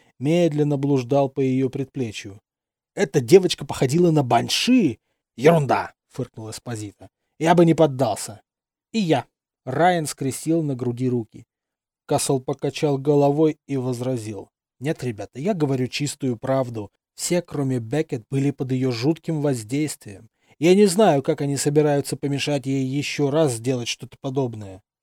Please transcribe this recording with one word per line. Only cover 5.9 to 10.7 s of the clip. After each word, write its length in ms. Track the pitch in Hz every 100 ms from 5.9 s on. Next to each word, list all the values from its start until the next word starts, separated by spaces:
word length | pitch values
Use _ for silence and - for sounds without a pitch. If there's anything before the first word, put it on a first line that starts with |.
| - _
фыркнул 400 | - 127 - 110
Эспозито. 600 | - - 113 104 - - _ _ _
"Я 160 | 160 175
бы 100 | 170
не 80 |
поддался!" 680 | 156 156 131 113 98 - 117 _ _ _ _ _
"И 60 | 226
я!" 260 | 180 - - _ _ _ -
Райан 400 | 127 175 175 151
скрестил 560 | - 135 - 156 165
на 140 | 147